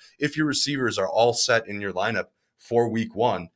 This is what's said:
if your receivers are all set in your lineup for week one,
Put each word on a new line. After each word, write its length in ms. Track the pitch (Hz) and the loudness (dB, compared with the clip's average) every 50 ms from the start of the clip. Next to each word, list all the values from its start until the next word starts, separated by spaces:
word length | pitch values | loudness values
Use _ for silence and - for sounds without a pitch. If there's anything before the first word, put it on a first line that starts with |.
| - - _ - | -20 -20 _ -4
if 180 | 143 147 147 | -4 -4 -2
your 120 | 151 156 151 | -2 -2 0
receivers 500 | 135 - - 139 147 135 127 113 95 101 | 0 -2 -2 -2 -2 0 -2 0 0 0
are 100 | 95 90 | -2 0
all 260 | 73 110 113 120 117 | 2 4 4 4 4
set 340 | - - - 120 113 - - | 2 2 2 2 0 0 -2
in 140 | 101 101 | -6 -6
your 120 | 101 101 90 | -6 -4 -4
lineup 320 | 90 98 110 113 98 85 - _ _ _ _ _ _ | -2 -2 -2 -2 -2 -4 -6 _ _ _ _ _ _
for 300 | - - 117 117 120 113 | -8 -2 2 2 2 2
week 260 | 113 113 113 113 - | 0 -2 -4 -4 -2
one, 340 | 95 117 123 107 90 87 85 _ | 0 0 0 0 -2 -4 -10 _